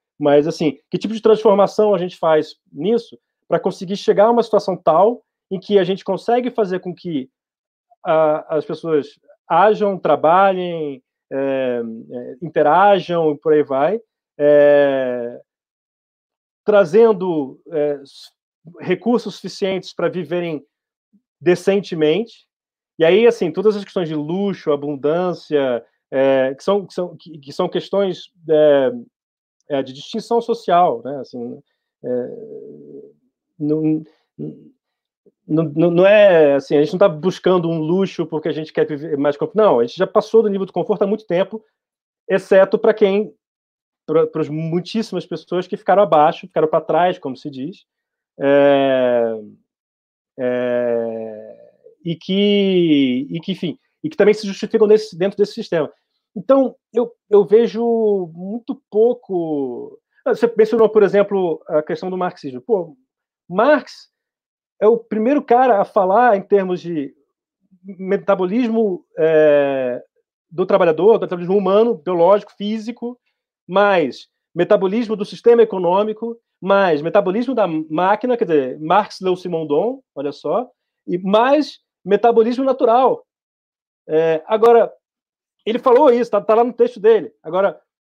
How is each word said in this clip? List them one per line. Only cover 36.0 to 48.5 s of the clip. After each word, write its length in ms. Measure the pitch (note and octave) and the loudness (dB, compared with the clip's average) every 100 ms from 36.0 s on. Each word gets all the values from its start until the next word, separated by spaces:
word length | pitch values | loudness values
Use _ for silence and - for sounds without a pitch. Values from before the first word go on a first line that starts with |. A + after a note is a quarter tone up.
| F#3+ | 4
é, 500 | G#3+ G3+ E3 D3 C#3 | 6 6 6 4 2
assim, 200 | - D3 | 0 0
a 60 | |
gente 120 | D3+ | 0
não 60 | F3+ | 2
tá 100 | G3+ | 0
buscando 600 | D#3 F3+ F3+ F3+ F#3 E3 | 0 -6 -2 0 0 0
um 100 | E3 | -4
luxo 460 | D#3 F#3 F#3+ - D#3 | -2 -2 -2 -4 -6
porque 220 | E3 E3+ | -6 -6
a 60 | |
gente 200 | D3 D#3 | -6 -6
quer 120 | - D#3 | -4 -2
viver 320 | D3 D#3+ C#3+ | -4 -6 -2
mais 200 | D3 C#3+ | -2 -2
conforto. 200 | D3+ G3 | -4 2
Não, 220 | G#3 B2+ | 2 2
a 60 | A#2+ | 0
gente 120 | - | -2
já 100 | F#3+ | -2
passou 340 | - - A3+ | 0 2 2
do 60 | G#3+ | 2
nível 160 | G3 F#3+ | 0 -4
de 80 | |
conforto 300 | F3+ E3+ G3+ | -6 -4 -2
há 40 | G3+ | -2
muito 180 | G#3+ - | -4 -4
tempo, 380 | F3 F#3+ A3 - _ _ _ _ _ - | -4 -2 -8 -16 _ _ _ _ _ -4
exceto 500 | F#3+ - F#3+ G3 G3+ | -4 4 4 4 2
pra 160 | A3+ | 0
quem, 400 | G#3+ G3 G3 F#3+ - _ _ _ _ _ _ - | 2 2 2 -4 -10 _ _ _ _ _ _ -2
pra, 220 | D#3 D#3 | 0 0
pras 220 | D#3+ C#3+ | -2 -6
muitíssimas 760 | D#3 E3 F3 F3+ A3 A3 F3+ - | -6 -4 -6 -4 -6 -6 -8 -10
pessoas 420 | E3+ - F3 F3+ | -12 -6 -6 -6
que 100 | G3+ | -6
ficaram 260 | - F#3+ | 0 2
abaixo, 440 | G3 D#3 D#3 E3+ F3+ | 4 4 2 0 -6
ficaram 200 | E3 D#3 | -2 0
pra 140 | E3 | -2
trás, 360 | D#3+ D#3 F3+ F3+ | -2 0 -2 -4
como 200 | C#3 B2 | -10 -12
se 120 | D3+ | -14
diz, 360 | C3 C#3+ G3 _ _ _ _ _ - | -12 -12 -14 _ _ _ _ _ -4
é, 920 | C#3 | 2